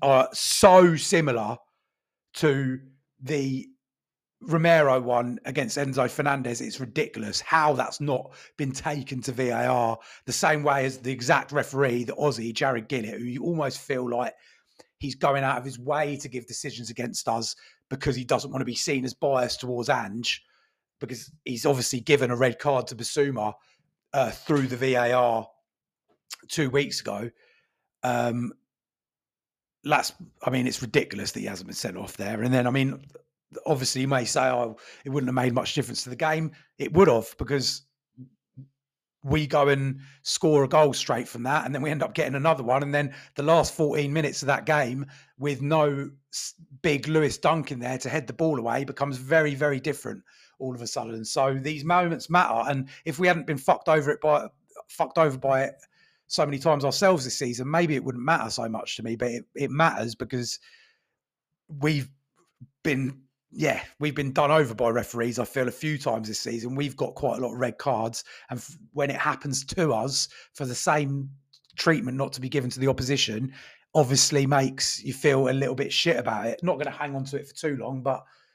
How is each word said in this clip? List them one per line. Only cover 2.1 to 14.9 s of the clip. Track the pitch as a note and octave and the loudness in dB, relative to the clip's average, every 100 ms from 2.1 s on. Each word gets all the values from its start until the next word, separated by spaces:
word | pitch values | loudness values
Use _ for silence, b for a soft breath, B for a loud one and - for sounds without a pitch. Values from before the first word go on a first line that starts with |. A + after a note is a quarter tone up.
| _ _ - | _ _ 0
to | D#3 C#3 C3 C3 - _ _ - | 2 2 0 -4 -10 _ _ -14
the | C3 D3+ C3+ C3 - _ _ _ _ _ _ _ | -4 -2 -2 -4 -8 _ _ _ _ _ _ _
Romero | - D#3+ E3 E3 C#3+ C3 | -2 2 6 6 6 4
one | A#2+ A#2+ B2 A#2+ - | 4 2 2 -4 -6
against | C3 A#2+ C#3 | -4 -2 -2
Enzo | C#3 C3 B2 | -2 0 0
Fernandez. | - C#3 C#3 B2 A#2+ | 0 0 0 -2 -6
It's | A#2+ - | -8 -8
ridiculous | B2 D#3 - A2+ G#2 - | -6 -4 -4 -4 -6 -6
how | - D#3+ D3+ | 0 4 4
that's | B2+ A2+ - | 2 -2 -4
not | D3 C3 C#3 B B - | -2 -4 -4 B B -6
been | C#3 | -4
taken | C3 D#3+ D3 - B2+ | -4 -6 -6 -6 -8
to | A#2 | -6
V | A#2+ B2+ | -2 0
A | A#2 B2 | 0 2
R, | B2+ A#2 A2+ B B - | 2 2 -2 B B -6
the | |
same | - F3 D3+ | 0 2 2
way | D3 C#3 C3 | 2 2 0
as | C3+ | -4
the | A#2+ | -8
exact | B2 B2 C#3+ - | -4 2 2 2
referee, | C#3+ A#2+ C3+ C#3 A#2+ | -2 -2 0 2 0
the | A#2 | -4
Aussie, | - D3 A#2+ A2+ | 0 0 0 -6
Jared | A2+ C#3 A#2+ G#2+ | -2 0 0 -2
Gillett, | C3 G#2+ G2+ | -6 -6 -8
who | B2 | -8
you | B2 | -6
almost | E3+ E3 C#3 - | -4 -2 -2 -4
feel | - B2+ B2 | -6 -4 -2
like | A#2+ B2+ - b b b b b | -2 -4 -8 b b b b b